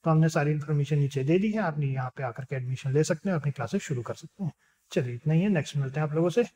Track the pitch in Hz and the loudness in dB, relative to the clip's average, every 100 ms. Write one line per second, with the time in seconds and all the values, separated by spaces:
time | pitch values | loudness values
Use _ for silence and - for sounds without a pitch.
0 | 165 156 160 160 147 151 147 147 143 151 | 4 4 4 4 0 -2 0 0 2 2
1 | 139 135 135 180 214 214 180 151 139 131 | 0 0 2 2 2 0 -2 -2 -2 -2
2 | 127 - 127 117 131 135 123 127 135 139 | -6 -6 -8 -8 -8 -6 -4 -4 0 2
3 | 156 165 196 170 143 135 113 196 - 127 | 2 0 0 0 -2 -4 -4 -4 -4 -6
4 | 113 113 160 - 175 _ _ _ _ - | -6 -10 -12 -8 -8 _ _ _ _ -2
5 | 123 120 151 160 202 175 - 143 135 143 | -2 -2 2 2 4 2 0 -4 -2 -2
6 | 151 151 175 202 226 | -2 0 2 2 0